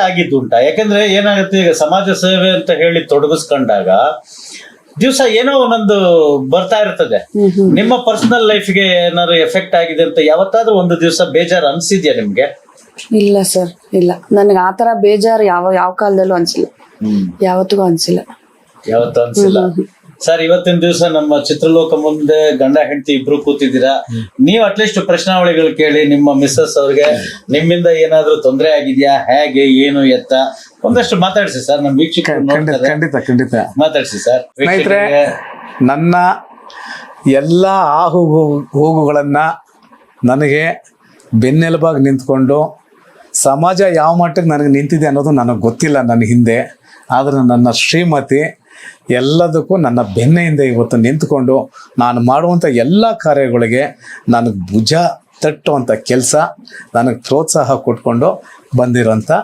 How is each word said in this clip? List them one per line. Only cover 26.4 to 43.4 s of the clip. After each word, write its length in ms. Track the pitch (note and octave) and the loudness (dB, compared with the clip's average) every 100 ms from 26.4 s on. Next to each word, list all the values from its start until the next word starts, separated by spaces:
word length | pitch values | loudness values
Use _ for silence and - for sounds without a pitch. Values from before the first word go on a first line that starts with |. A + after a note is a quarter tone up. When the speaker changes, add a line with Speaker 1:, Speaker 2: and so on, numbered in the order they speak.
| C#3 - D3+ D3 | 0 0 0 0
Speaker 1:
ಅವ್ರಿಗೆ, 260 | C#3 C#3 D3 A2 - - - | 0 2 2 0 -6 -14 -6
ನಿಮ್ಮಿಂದ 380 | C#3+ E3 F3 E3+ | -2 0 0 2
ಏನಾದ್ರೂ 540 | D#3+ D#3 D#3 D3+ D3+ | 2 2 2 2 2
ತೊಂದ್ರೆ 280 | C3 C3+ D#3 | 2 2 2
ಆಗಿದ್ಯಾ, 480 | D3 C3+ C3+ C#3 C#3 | 0 0 0 2 2
ಹೇಗೆ, 420 | - C#3 D3 C3 | 2 0 0 0
ಏನು, 460 | C#3 C3 C#3 C#3 C3+ | 2 2 2 2 2
ಎತ್ತ, 280 | B2 - C3 C3+ - - _ | 0 0 -2 -2 -6 -18 _
ಒಂದಷ್ಟು 320 | - A#3+ A#3+ G3 | -2 0 0 0
ಮಾತಾಡ್ಸಿ 520 | F#3 G#3 G3 B2 - | 0 0 -2 -4 -4
ಸರ್, 160 | C#3+ | -2
ನಮ್ಮ 160 | C#3+ C3+ | 0 0
ವೀಕ್ಷಕರು 360 | D#3+ F3 D#3+ C#3 | 0 -2 -2 -2
Speaker 3:
ಖಂಡಿತ, 200 | C#3 D3 | 0 0
Speaker 1:
ನೋಡ್ತಾರೆ. 340 | D#3 C3+ C3 | 0 -2 -2
Speaker 3:
ಖಂಡಿತ, 380 | D3+ E3 C3 - | -2 -2 -4 0
ಖಂಡಿತ. 280 | B2 B2+ A#2 - C3+ | 0 0 -2 -4 -2
Speaker 1:
ಮಾತಾಡ್ಸಿ 400 | D#3 D3+ - G3+ | -2 -2 -4 -4
ಸರ್. 240 | A#2 B2+ | -2 -2
Speaker 3:
ಸ್ನೇಹಿತರೆ, 600 | - - D3+ F#3+ F3+ G3+ | -2 -4 -2 0 0 0
Speaker 1:
ವೀಕ್ಷಕರಿಗೆ 840 | G3+ C#3+ C#3 - - - - - B2+ | 0 0 0 -4 -14 -18 -14 -2 0
Speaker 3:
ನನ್ನ 280 | D3 E3+ F3 F3+ - - - - - - - - - C#3 | 0 2 2 2 -2 -8 -20 -20 -20 -18 -18 -20 -6 0
ಎಲ್ಲ 340 | C3+ D3+ F3 F#3+ | 2 2 2 2
ಆಹು 560 | F#3+ D#3 D3+ E3+ F3 E3 | 2 0 0 0 2 2
ಹೋಗು-, 400 | D#3 D3+ D3 - | 2 2 -2 -4
ಹೋಗುಗಳನ್ನ 680 | C#3+ D#3 D#3+ D3 D3 C#3+ C#3+ D#3+ - _ _ _ - _ _ B2 | 0 0 2 2 0 0 0 -2 -4 _ _ _ -20 _ _ 0
ನನಗೆ 580 | C3+ D3 D3+ E3 E3+ - _ _ _ - | 2 0 0 -2 -4 -12 _ _ _ -4
ಬೆನ್ನೆಲುಬಾಗಿ 720 | A2+ B2+ D#3 E3 D#3+ E3 C#3+ | 0 2 2 0 0 0 2
ನಿಂತ್ಕೊಂಡು, 760 | C3+ C3+ C3 C3 C3 D3 D#3 - _ _ _ - - | 0 0 -2 0 2 0 -2 -6 _ _ _ -20 -10
ಸಮಾಜ 480 | - | -4